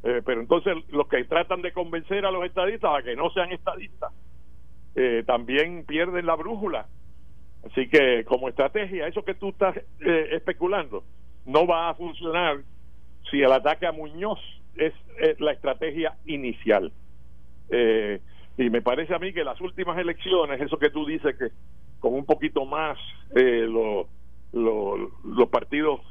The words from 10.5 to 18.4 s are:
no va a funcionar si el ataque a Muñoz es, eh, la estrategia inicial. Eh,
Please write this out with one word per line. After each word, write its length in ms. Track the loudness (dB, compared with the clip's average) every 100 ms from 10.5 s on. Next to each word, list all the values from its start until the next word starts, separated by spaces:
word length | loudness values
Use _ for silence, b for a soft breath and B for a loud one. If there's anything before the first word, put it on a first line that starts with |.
| 0 0 0 -2 -6 -8 -12 -12 -10 2
no 200 | 4 6
va 220 | 4 2
a 60 |
funcionar 640 | -2 -6 -6 -2 2 2 0 -4 -10 -12 -12 -12 -12 -2
si 100 | 4
el 120 | 6
ataque 340 | 8 4 2 -2
a 60 |
Muñoz 460 | -4 -8 -6 -4 -4 -6 -12 -10 -2
es, 160 | -2 -2 -12 2
eh, 160 | 2 4
la 140 | 0
estrategia 640 | 0 -2 0 -2 0 -2 -4 -6
inicial. 680 | -4 -4 -4 4 4 4 -6 -12 -12 -12 -12 -12 -12 -2
Eh, 500 | 4 6 4 2 -4 -6 b